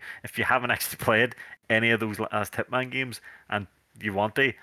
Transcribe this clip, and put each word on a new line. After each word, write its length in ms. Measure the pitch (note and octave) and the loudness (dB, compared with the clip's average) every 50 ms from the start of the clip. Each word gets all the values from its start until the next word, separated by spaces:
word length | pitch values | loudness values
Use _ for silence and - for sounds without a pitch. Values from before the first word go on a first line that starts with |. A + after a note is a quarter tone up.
| - - - - - | -10 -14 -16 -14 -14
If 140 | - - - | -10 -6 -4
you 80 | A2 | 0
haven't 260 | - B2 B2+ B2 A#2+ | 2 2 2 2 0
<laughs> 0 | |
actually 260 | - - - - - - | -2 0 -2 -6 -6 -4
played 380 | - - A2+ G#2+ A#2+ B2 - - - - - - _ - | 2 4 6 6 6 4 0 -6 -18 -20 -20 -12 _ 2
any 220 | A2+ A2 A2+ A#2 | 2 4 4 4
of 80 | A2+ A2 | 2 2
those 200 | A2+ A2 G#2 G2 | 0 -2 -4 -4
last 340 | A2 G#2+ - G#2+ G#2 - - | -4 -2 -2 -2 -2 -2 -4
Hitman 380 | - A2 - A#2 B2+ B2+ B2+ | -6 -6 -2 -2 -4 -4 -2
games 300 | B2 C3 C3 B2+ A2 - - - - - - - | -4 -6 -6 -6 -8 -14 -16 -20 -20 -18 -10 -4
and 180 | G#2 G#2 G2+ - _ _ _ _ _ A2+ | -4 -4 -4 -6 _ _ _ _ _ -8
you 120 | G#2+ G#2+ G2 | -6 -2 0
want 220 | G2 G#2 G#2+ - | 0 0 0 2
to, 160 | - C3+ C3+ C3 - | 2 2 2 0 -4